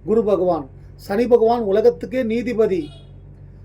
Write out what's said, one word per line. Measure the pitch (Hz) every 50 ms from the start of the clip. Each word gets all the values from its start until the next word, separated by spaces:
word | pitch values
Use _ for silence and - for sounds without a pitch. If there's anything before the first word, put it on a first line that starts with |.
| -
குரு | 160 220 226 202
பகவான். | 208 202 165 180 180 170 151 139 - - - - - -
சனி | - - - 202 220 247
பகவான் | 220 247 214 220 226 240 247
உலகத்துக்கே | 226 196 190 214 220 240 240 - - 185 220 262
நீதிபதி. | 262 220 220 240 226 240 233 214 220 190 190 170 147 - - - - - - - - - - - - - - -